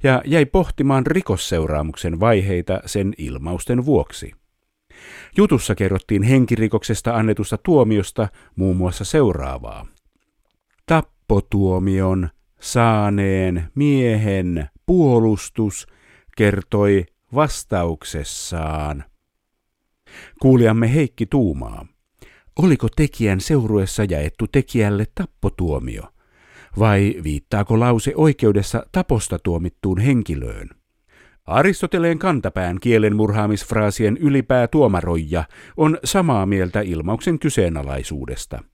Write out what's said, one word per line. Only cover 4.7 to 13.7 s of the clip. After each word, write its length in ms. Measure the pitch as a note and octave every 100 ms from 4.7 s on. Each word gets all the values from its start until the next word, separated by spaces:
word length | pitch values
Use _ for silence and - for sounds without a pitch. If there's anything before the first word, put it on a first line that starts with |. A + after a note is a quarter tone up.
| _ _ - - - - -
Jutussa 380 | G#3 B2 - G2+
kerrottiin 480 | G2 F#2+ - G2+
henkirikoksesta 920 | G#2+ C3+ B2 A2+ A2 G#2+ - G#2+ - A#2
annetusta 420 | A2 G#2 G2+ G#2+
tuomiosta 720 | - D#3 A2+ G#2+ F#2+ - G#2 - _ -
muun 220 | F#2+ F2+
muassa 280 | F2+ - G2+
seuraavaa. 800 | D#3 A#2+ D#2+ C2+ C2 A1+ G1+ - _ _ _ _ _ _ _ _ _ -
Tappotuomion 1400 | E3 - _ - G2+ - G2+ F#2+ F#2 F#2+ F#2+ F#2+ F#2 E2+ _ _ _
saaneen 1000 | - B2 A#2 A2 G#2 G2+ G2 F#2+ F#2 F2 E2